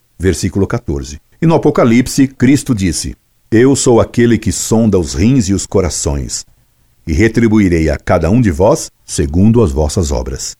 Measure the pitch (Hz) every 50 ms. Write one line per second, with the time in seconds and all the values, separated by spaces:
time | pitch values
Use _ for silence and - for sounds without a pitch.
0 | _ _ _ _ 85 95 87 - - 95 - 101 98 - - 120 - - 80 71
1 | 67 67 71 - _ _ _ _ - 165 165 143 - 151 143 - - 123 113 120
2 | 127 - - - 135 131 - _ 123 123 147 131 - - 131 101 95 92 92 -
3 | - 73 - _ _ _ _ _ _ _ - 107 123 135 139 135 - 131 123 113
4 | 98 - - - 120 120 117 107 - 98 87 - - - 117 110 113 110 98 92
5 | 87 73 - 71 90 113 135 139 104 85 98 92 - - - 101 92 85 - -
6 | - 82 71 71 64 58 - - - _ _ _ _ _ _ _ _ _ _ _
7 | _ - 78 69 107 113 110 - 117 113 104 110 104 92 87 82 80 76 71 -
8 | - - 95 90 82 80 101 127 127 104 82 69 90 107 147 165 - - _ _
9 | _ - - - - 73 73 87 98 110 113 120 113 87 67 69 78 73 - -
10 | 90 73 73 64 64 - 64 62 - - - _